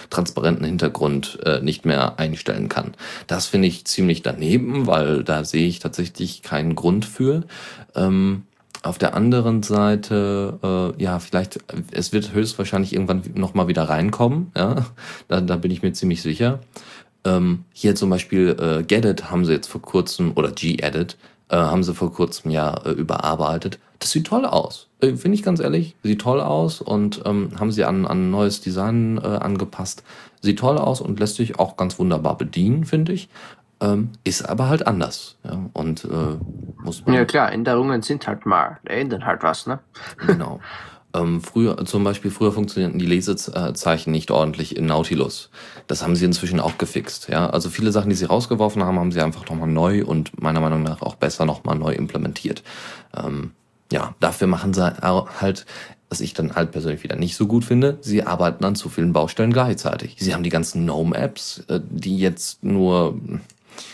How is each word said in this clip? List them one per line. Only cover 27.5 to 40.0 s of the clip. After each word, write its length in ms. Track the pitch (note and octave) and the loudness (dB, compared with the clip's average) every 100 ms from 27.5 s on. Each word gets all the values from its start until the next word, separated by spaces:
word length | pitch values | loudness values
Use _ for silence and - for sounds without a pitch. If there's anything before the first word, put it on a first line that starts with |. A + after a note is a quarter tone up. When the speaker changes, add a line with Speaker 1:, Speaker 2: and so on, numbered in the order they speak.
| - | -2
Speaker 1:
haben 120 | G#2 | -2
sie 120 | G#2+ | 2
an, 240 | - F#2+ F#2 | 2 2 2
an 240 | F#2 F#2 | 2 2
neues 300 | G2+ G2+ G2+ | 2 2 0
Design, 580 | F#2 F#2 G#2 A#2 A2+ A2+ | -4 -2 2 2 2 0
äh, 80 | - | 0
angepasst. 720 | G#2 - G2 G2 - F#2 - - - - _ | -2 0 -2 -2 -6 -8 -8 -14 -20 -20 _
Sieht 160 | G2+ G#2 | 0 2
toll 220 | B2+ D3 | 2 2
aus 220 | C3+ B2+ | 2 0
und 180 | - G#2 | -2 0
lässt 160 | G#2 - | 0 0
sich 240 | A#2+ - | -2 0
auch 180 | F#2 - | -2 0
ganz 220 | F#2 - | -4 0
wunderbar 360 | F#2 D#2 D#2 - | 0 2 0 -2
bedienen, 480 | D2+ E2+ F#2+ D3 | -4 2 2 2
finde 300 | D#3+ D#3 D#3+ | 2 2 2
ich. 160 | F#3 - - - - _ - | -2 -6 -20 -20 -20 _ -4
Ähm, 300 | - G#2 A#2+ - | 0 2 0 -2
ist 240 | F#2 - - | -4 -2 -2
aber 220 | A#2 C3 | 0 2
halt 160 | D3+ - | 4 2
anders, 520 | G2 C#2+ - - - | 0 -2 -6 -14 -16
ja, 160 | - F#2 F#2 | -10 -8 -8
und, 320 | - D#2+ D#2+ - | -4 -4 -4 -4
äh, 320 | E2 D2+ D#2 F2 - - - | -2 -2 -4 -8 -10 -14 -10
muss 200 | E2+ E2+ | -10 -4
man 120 | - B2+ | 2 4
Speaker 2:
Ja 100 | A#2 | 4
klar, 260 | D3 G#2 | 4 2
Änderungen 520 | A2 A#2 A#2+ C3+ B2 | 2 2 2 2 0
sind 240 | - C#3+ - | -2 -4 -2
halt 180 | G2+ G#2+ | -4 2
mal, 320 | F2+ - D#3+ - | 2 2 -4 -6
ändern 400 | A2+ C#3 G2+ - | -4 -2 -4 -2
halt 160 | E2 | 0
was, 240 | D#2+ - - | 0 0 -4
ne? 140 | C3 _ - | -8 _ -18